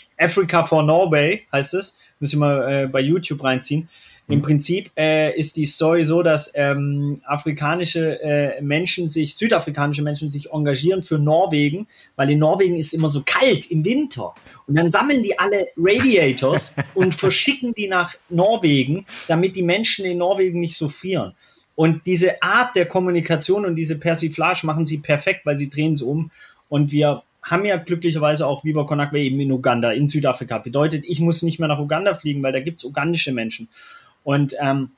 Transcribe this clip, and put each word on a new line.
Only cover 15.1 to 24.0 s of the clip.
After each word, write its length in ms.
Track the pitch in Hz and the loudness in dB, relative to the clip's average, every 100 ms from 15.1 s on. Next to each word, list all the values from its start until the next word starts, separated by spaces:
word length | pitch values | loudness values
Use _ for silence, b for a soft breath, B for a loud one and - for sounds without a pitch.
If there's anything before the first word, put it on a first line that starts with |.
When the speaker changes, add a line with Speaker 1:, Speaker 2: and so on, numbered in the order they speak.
| 269 | 2
Speaker 1:
die 160 | 202 - | 0 0
alle 280 | 196 202 175 - | 0 0 -2 0
Radiators 960 | 180 233 254 196 139 127 135 156 - - | 2 4 4 4 4 2 0 0 -2 -6
Speaker 2:
<laughs> 100 | - | -4
Speaker 1:
und 220 | 190 185 - | 0 0 2
verschicken 580 | 190 - 285 269 247 | 0 2 0 -2 -4
die 140 | 220 196 | -4 -2
nach 280 | 180 170 - - | 0 -2 -8 -4
Norwegen, 800 | 170 196 226 165 139 131 175 B B - | 2 4 4 4 2 2 -4 B B -2
damit 260 | 165 185 185 | 0 0 0
die 80 | |
Menschen 400 | 175 196 220 - | 0 0 0 -2
in 140 | 185 175 | -4 0
Norwegen 420 | 175 196 185 170 | 0 2 0 0
nicht 160 | 165 - | -4 -4
so 140 | 147 | -6
frieren. 420 | - 185 170 98 b b b _ - | -6 -6 -4 -4 b b b _ 2
Und 300 | 165 160 180 | 2 2 0
diese 380 | 175 180 - | 2 2 0
Art 320 | 180 220 - 185 | 0 2 2 2
der 100 | 175 | 0
Kommunikation 800 | 185 180 175 165 156 165 202 190 | 0 0 0 0 -2 0 0 0
und 120 | 165 | -2
diese 200 | 160 | -4
Persiflage 680 | 151 | -2